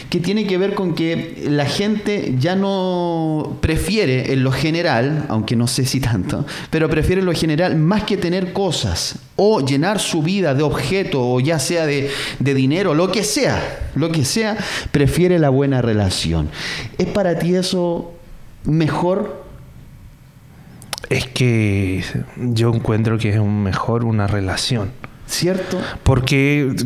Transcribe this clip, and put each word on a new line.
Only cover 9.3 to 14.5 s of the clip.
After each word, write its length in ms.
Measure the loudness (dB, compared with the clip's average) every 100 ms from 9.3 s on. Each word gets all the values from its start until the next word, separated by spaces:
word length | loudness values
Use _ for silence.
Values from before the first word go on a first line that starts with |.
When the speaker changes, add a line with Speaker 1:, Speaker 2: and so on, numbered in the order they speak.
| 2
Speaker 1:
o 240 | 4 4
llenar 380 | 2 2 2 0
su 220 | 0 0
vida 320 | 0 2 2
de 80 | 2
objeto, 600 | 2 0 0 0 0 0
o 160 | 2 2
ya 180 | 2 0
sea 260 | 0 0 2
de, 240 | 0 -2 -4 -8 -2
de 160 | 0
dinero, 400 | 4 4 2 2
lo 180 | 2 2
que 100 | 2
sea, 400 | 0 0 0 0 -4 -6 -6
lo 160 | -2 0
que 140 | 2
sea, 320 | 0 0 0